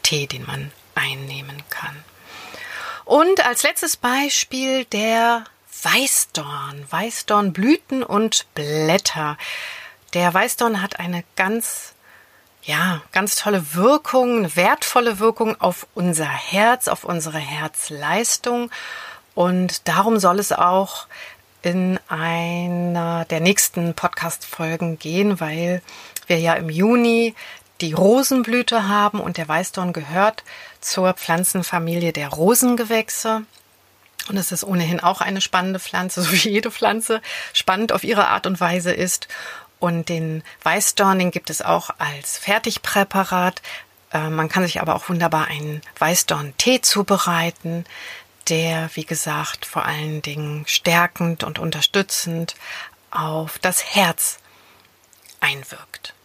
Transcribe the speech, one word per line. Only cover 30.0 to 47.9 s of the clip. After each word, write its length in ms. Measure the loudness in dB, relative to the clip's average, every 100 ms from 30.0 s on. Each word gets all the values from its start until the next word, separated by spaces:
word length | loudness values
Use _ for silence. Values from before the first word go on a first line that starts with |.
| -4 2 2 2 -16 -20 -20 -12
zur 320 | -4 2 2
Pflanzenfamilie 1000 | 0 0 0 2 -2 -2 -2 -2 0 -2
der 160 | -2 -6
Rosengewächse. 1120 | 2 4 6 4 2 2 0 -2 -4 -2 -2 -4 -18 _ _ _ _ _ -14 -6
Und 80 | -4
es 160 | -2
ist 120 | -4
ohnehin 360 | -2 -2 0 2
auch 200 | 2 2
eine 200 | -2 -2
spannende 380 | 0 0 0 -4
Pflanze, 440 | -4 -4 -4 -2
<laughs> 0 |
so 100 | 0
wie 180 | 2 2
jede 200 | 0 -2
Pflanze 500 | 0 0 0 0 -2 -4 -10 -4
spannend 400 | -2 2 2 2
auf 120 | 0
ihre 240 | 2 2 4
Art 180 | 2 0
und 140 | 0
Weise 320 | 0 0 0
ist. 360 | 0 0 -2 -6 -12 -12 -16 -20 _
Und 300 | 0 0 -2
den 340 | -2 -2 -4 -8 -4
Weißdorn, 560 | 0 2 0 4 4 4
den 120 | 2
gibt 200 | -2 -6
es 120 | -6
auch 280 | 0 0 0 -6
als 400 | -6 -6 -8 -6
Fertigpräparat. 1200 | 0 0 0 -4 0 0 2 0 0 2 0 -2 -14 -16 -18 _ _
Äh, 180 | -4 -2
man 180 | -2 0
kann 140 | 0
sich 180 | 0 0
aber 140 | -2
auch 140 | -2 0
wunderbar 400 | 0 2 2 0
einen 340 | -4 -6 -10 -12 -2
Weißdorn-Tee 840 | 2 2 0 -2 -4 0 2 4
zubereiten, 1040 | 4 0 2 2 2 0 -2 -4 -6 -6 -8